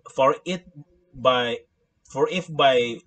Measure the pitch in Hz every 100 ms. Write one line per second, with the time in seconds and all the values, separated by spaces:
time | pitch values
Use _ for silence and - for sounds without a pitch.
0 | - - 135 151 170 180 - 147 - _
1 | _ 127 127 127 120 120 _ _ _ _
2 | - 135 156 180 165 147 139 123 120 113